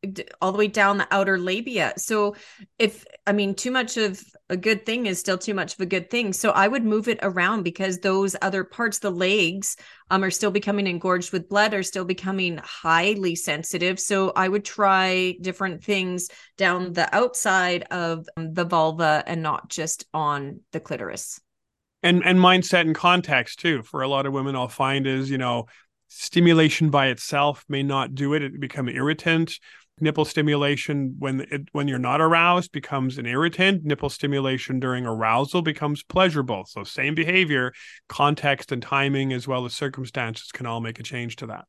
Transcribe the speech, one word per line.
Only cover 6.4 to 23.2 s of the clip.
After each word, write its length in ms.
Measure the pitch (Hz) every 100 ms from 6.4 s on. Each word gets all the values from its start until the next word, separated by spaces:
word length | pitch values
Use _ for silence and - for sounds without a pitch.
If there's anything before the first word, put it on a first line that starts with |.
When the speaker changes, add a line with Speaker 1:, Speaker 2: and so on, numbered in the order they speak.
| 220
Speaker 1:
I 180 | - 196
would 160 | 269
move 240 | 226 208 220
it 100 | 220
around 420 | 196 180 180 220
because 340 | 175 170 190 180
those 380 | 196 190 196 190
other 220 | 190 190
parts, 380 | 185 - 233 -
the 100 | 208
legs, 680 | 175 185 208 170 190 190 - - - _
um, 120 | 190
are 80 | 190
still 220 | 180 214
becoming 340 | 196 202 202 196
engorged 460 | 175 185 180 175
with 160 | 185 175
blood, 260 | 196 214
are 80 | 208
still 220 | 180 196
becoming 560 | 175 185 185 190 185 160
highly 720 | - - 165 165 180 208 185
sensitive. 640 | 170 - 147 165 185 180 190
So 320 | - 196 190 -
I 120 | 185
would 160 | 202
try 720 | 202 - 202 190 185 185 185 180
different 420 | 180 180 190 170
things 480 | - 202 185 180 180 - - _
down 360 | 190 180 185
the 200 | 175 165
outside 680 | 202 247 247 220 190 180 175 -
of, 380 | 180 170 165 160 -
um, 180 | 160
the 100 | 160
vulva 600 | 170 170 160 160 165 151 -
and 160 | 165
not 260 | 160 143 -
just 380 | - 160 - -
on 460 | 156 151 143 139 143 _
the 80 | 160
clitoris. 640 | - 143 92 - - - _ _ _ _ _ _
Speaker 2:
And, 200 | 175 175
and 140 | - 185
mindset 440 | 180 185 180 180
and 120 | 160
context 640 | 156 180 180